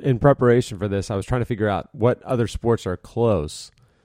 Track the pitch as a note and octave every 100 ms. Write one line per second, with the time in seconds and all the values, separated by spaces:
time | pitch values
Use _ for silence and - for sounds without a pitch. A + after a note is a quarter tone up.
0 | C#3+ A#2+ C#3+ C#3 B2 A#2+ - G2 G2+ G2
1 | - G2+ - B2+ A2+ G#2+ G#2+ F#2 - -
2 | A#2 - - B2 A2 - A#2 A2+ F#2+ F2+
3 | - A2+ A#2 F#2+ D2+ - - _ _ _